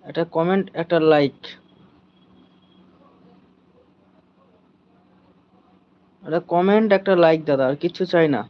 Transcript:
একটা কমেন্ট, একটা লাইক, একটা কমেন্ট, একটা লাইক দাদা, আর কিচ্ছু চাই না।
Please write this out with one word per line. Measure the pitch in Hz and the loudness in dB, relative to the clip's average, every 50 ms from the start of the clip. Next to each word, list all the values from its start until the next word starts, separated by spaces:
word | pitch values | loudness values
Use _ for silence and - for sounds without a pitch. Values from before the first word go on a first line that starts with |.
| _ | _
একটা | - 147 156 170 170 - | -12 -8 -8 -8 -4 -4
কমেন্ট, | 160 165 175 190 196 185 - _ - 165 | -4 -2 0 0 -2 -2 -4 _ -10 -6
একটা | - 170 165 156 156 156 | -2 -2 0 2 4 2
লাইক, | 147 147 135 117 - - - - - _ _ _ _ - _ _ _ _ _ _ _ _ _ _ _ _ _ _ _ _ _ _ _ _ _ _ _ _ _ _ _ _ 185 190 185 _ _ _ _ _ _ _ _ _ _ _ _ _ _ _ _ _ _ _ _ _ _ _ _ _ _ _ _ _ _ _ _ _ _ _ _ _ _ _ _ _ _ _ _ _ _ _ _ _ _ _ _ _ _ _ _ - | 2 2 0 -4 -10 -20 -20 -20 -20 _ _ _ _ -20 _ _ _ _ _ _ _ _ _ _ _ _ _ _ _ _ _ _ _ _ _ _ _ _ _ _ _ _ -20 _ _ _ _ _ _ _ _ _ _ _ _ _ _ _ _ _ _ _ _ _ _ _ _ _ _ _ _ _ _ _ _ _ _ _ _ _ _ _ _ _ _ _ _ _ _ _ _ _ _ _ _ _ _ _ _ _ _ -10
একটা | 147 156 175 175 - 170 | -6 -6 -6 -4 -2 -2
কমেন্ট, | 175 180 196 202 214 220 214 202 190 | 0 2 2 2 2 2 2 0 0
একটা | 190 196 190 175 170 | 2 0 2 4 4
লাইক | 160 160 160 156 | 4 2 0 0
দাদা, | 151 143 135 135 | -2 -2 0 0
আর | 127 139 143 - | -2 -4 -4 -6
কিচ্ছু | 175 175 - 185 175 - | -8 -6 -6 -8 -2 0
চাই | 170 165 156 | 0 2 2
না। | 139 120 - - | 0 -4 -6 -10